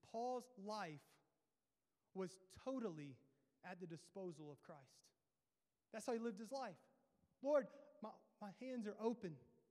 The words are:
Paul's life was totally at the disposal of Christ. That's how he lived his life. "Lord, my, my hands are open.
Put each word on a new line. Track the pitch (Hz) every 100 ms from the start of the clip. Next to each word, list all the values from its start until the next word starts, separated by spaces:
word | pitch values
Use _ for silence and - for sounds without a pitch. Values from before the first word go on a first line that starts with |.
| -
Paul's | 226 247 254 - -
life | 196 214 185 147 - - _ _ _ _ _ _ _ _ _ 190
was | 185 - - -
totally | - 262 226 156 143 123 - _ _ _ 180
at | 185
the | 180
disposal | 160 - - 185 147 151
of | 143
Christ. | - 156 135 - - _ _ _ _ _ _ _ _
That's | 220 208
how |
he | 233
lived | 233 196
his | 220
life. | 269 247 160 - - _ _ - _
"Lord, | 269 294 220 - - -
my, | 214 - - _
my | 208 180
hands | 254 254 208
are | 196
open. | 220 233 190 143 - - _